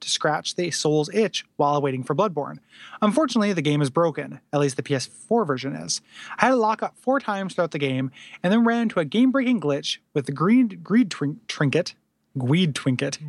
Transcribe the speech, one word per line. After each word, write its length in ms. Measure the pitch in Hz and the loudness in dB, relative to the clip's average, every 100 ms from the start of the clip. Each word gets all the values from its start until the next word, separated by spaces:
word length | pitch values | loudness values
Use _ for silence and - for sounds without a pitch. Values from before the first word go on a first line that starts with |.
to 80 | - | -6
scratch 460 | - 156 156 - - | -2 0 -2 -4 -4
the 140 | 175 | -4
Souls 400 | - 156 151 147 | -2 0 0 0
itch 300 | 202 208 - - - | 0 0 -2 -8 0
while 240 | 143 147 | 2 2
waiting 220 | 139 131 | 0 -2
for 100 | 127 147 | -2 0
Bloodborne. 440 | 214 151 135 151 - - - - | 0 -2 -8 -10 -18 -20 -20 0
Unfortunately, 500 | 214 247 311 240 208 | 2 4 2 2 2
the 100 | 180 | 2
game 180 | 147 147 | 2 2
is 80 | 139 | 2
broken, 500 | 147 170 143 139 139 _ | 2 0 -2 -8 -14 _
at 60 | 147 | 0
least 180 | 143 135 | 0 -2
the 60 | |
P 100 | 135 | -4
S 140 | 135 - | -4 -4
four 360 | - - 233 170 | -12 -2 0 0
version 300 | 127 135 156 | -2 -6 -8
is. 240 | 165 - - - - - | -8 -8 -10 -20 -14 0
I 80 | 226 | 2
had 60 | |
to 60 | 254 | 4
lock 260 | 220 214 | 2 0
up 120 | 202 - | -6 -6
four 200 | - 269 | -2 -2
times 360 | - 196 190 - | -2 -4 -4 -2
throughout 160 | 170 | -2
the 80 | 160 | -2
game, 320 | 139 131 131 - - - | -2 -2 -4 -8 -20 -4
and 100 | 180 | 2
then 100 | 220 | 4
ran 200 | 233 233 | 4 2
into 160 | 226 - | 0 0
a 60 | 151 | 0
game-breaking 540 | 214 262 262 247 233 | 2 4 4 2 0
glitch 380 | 147 143 - - _ | 0 -2 -4 -8 _
with 140 | 151 139 | -4 -4
the 40 | |
green, 360 | 143 170 247 233 175 | 0 4 6 4 0
greed 260 | 165 220 208 | 0 2 2
twin-, 300 | - 143 - - | 0 -4 -4 -8
trinket." 480 | - 147 143 180 - _ _ _ 135 | -2 0 0 -2 -8 _ _ _ -6
Gweed 360 | 123 165 180 | 0 2 2
Twinket. 440 | 127 139 127 143 - | 0 -2 -2 -4 -6